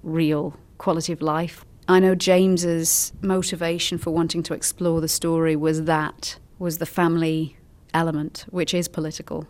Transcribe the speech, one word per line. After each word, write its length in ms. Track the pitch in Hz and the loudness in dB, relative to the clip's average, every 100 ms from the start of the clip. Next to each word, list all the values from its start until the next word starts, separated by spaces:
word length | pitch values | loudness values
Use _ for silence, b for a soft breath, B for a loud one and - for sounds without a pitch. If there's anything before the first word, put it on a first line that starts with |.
real 520 | - 160 156 151 147 - - - | -4 0 2 2 -2 -10 -20 -6
quality 340 | - 165 160 | -2 -2 -2
of 100 | 160 | -4
life. 440 | 156 156 170 - - - - | -2 -2 -4 -10 -20 -10 4
I 120 | 185 | 6
know 140 | 190 | 6
James's 960 | 185 185 185 190 180 175 165 160 - - - | 4 4 6 6 4 2 0 0 0 -2 -4
motivation 760 | 196 185 175 170 170 170 - 170 | -2 0 -2 -4 -2 -2 -2 -2
for 140 | 170 | -2
wanting 320 | 165 165 170 | 0 0 -2
to 100 | 165 | -4
explore 480 | 165 - - 175 165 | -4 -4 -2 0 2
the 60 | 160 | 0
story 480 | - 170 165 160 | -2 0 2 2
was 300 | 156 160 156 | 2 0 0
that, 520 | 160 156 151 - - - - - | 2 0 0 -6 -12 -12 -18 -8
was 180 | 175 160 | -6 -6
the 80 | |
family 720 | 165 - 170 170 160 160 156 - - - - | -4 0 2 2 0 0 -4 -8 -20 -20 -4
element, 500 | 160 165 151 156 - - | -2 0 -2 -6 -10 -8
which 240 | 180 165 | -4 -2
is 120 | 180 165 | -2 -4
political 600 | - 156 - - 160 | -6 -8 -8 -10 -10